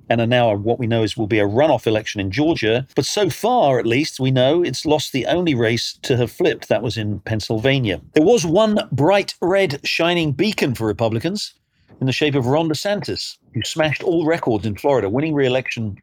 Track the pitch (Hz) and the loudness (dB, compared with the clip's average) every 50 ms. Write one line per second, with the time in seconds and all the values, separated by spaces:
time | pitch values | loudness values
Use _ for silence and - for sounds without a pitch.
0 | - - 117 117 117 117 123 123 120 113 101 101 101 113 117 - 120 110 117 113 | -4 -2 0 0 2 2 2 2 4 2 2 0 0 -2 -2 -2 -2 -2 0 0
1 | 110 104 - - 110 92 117 107 101 101 104 123 151 160 135 - - 117 107 107 | 0 -2 -2 -4 -2 0 0 0 0 2 2 2 2 2 2 2 2 0 0 0
2 | - - - 104 95 95 95 131 151 165 160 - 117 107 113 127 135 - - 143 | -2 -4 -6 -4 -4 -4 -2 0 0 0 0 0 0 0 0 0 -2 -2 -2 -2
3 | 139 - - 208 202 165 - - - 226 254 240 170 139 131 117 - 113 117 135 | -2 -2 0 0 0 0 -2 -2 0 0 2 4 4 4 2 2 0 0 0 0
4 | 160 - - - 131 135 131 127 127 135 160 175 175 135 135 - - 156 151 151 | 0 -2 -4 -2 0 0 2 4 4 4 4 2 2 0 -2 -4 0 0 0 0
5 | - - - 135 151 - 151 175 180 165 135 117 117 110 120 113 - - - _ | 0 -2 -4 -4 -2 0 -2 0 0 0 0 2 2 2 0 0 -4 -6 -10 _
6 | - - 127 117 123 113 - - 180 160 117 - - - 113 104 113 120 104 113 | -4 -2 0 0 0 -2 -2 0 0 0 0 -2 -2 -2 -2 0 0 -4 -4 -4
7 | 104 104 101 92 - - 110 107 - - 117 110 110 135 135 135 120 101 87 76 | -4 -4 -6 -6 -6 -6 -6 -6 -4 -4 -4 0 2 2 2 2 0 -2 -2 -4
8 | - - - 156 156 196 247 320 147 165 151 208 220 214 208 - - - 139 123 | -6 0 2 4 4 6 4 4 2 2 2 2 4 4 2 0 -2 -2 -2 2
9 | 139 175 202 202 - - - - 196 170 190 196 196 165 139 - - - - - | 2 4 4 2 0 -2 -8 -4 -2 0 2 2 2 0 -2 -4 -6 -6 -2 0
10 | 165 170 175 175 160 151 131 143 185 214 - - 170 147 117 - 113 107 101 - | 0 2 2 2 0 -2 0 0 0 -2 0 0 -2 -2 -2 -2 -2 -2 0 0
11 | 117 113 110 117 - 170 202 202 - - _ _ _ _ _ _ _ _ - - | 0 0 0 -2 -2 -4 -4 -4 -8 -10 _ _ _ _ _ _ _ _ -8 -4
12 | 135 131 120 - 156 151 135 143 117 123 139 160 165 160 151 - - 202 208 202 | -2 -2 0 0 0 2 2 0 0 2 2 2 0 0 -2 -4 -2 -4 -4 -4
13 | 139 - 92 - - - - _ _ _ - 110 101 - - 160 156 151 131 - | -4 -6 -8 -8 -8 -12 -14 _ _ _ -8 -8 -6 -6 -2 -2 -2 -2 -2 -2
14 | - 190 165 165 156 156 165 165 - 135 113 101 92 110 104 - - 143 139 120 | -2 0 0 0 2 0 0 0 0 0 -2 0 -2 -4 -6 -2 0 2 2 2
15 | 98 98 107 135 156 160 151 143 135 123 127 131 131 - - 120 113 104 95 - | 2 0 -2 -2 -2 -2 0 0 0 2 0 0 -2 -4 -6 -6 -6 -8 -8 -6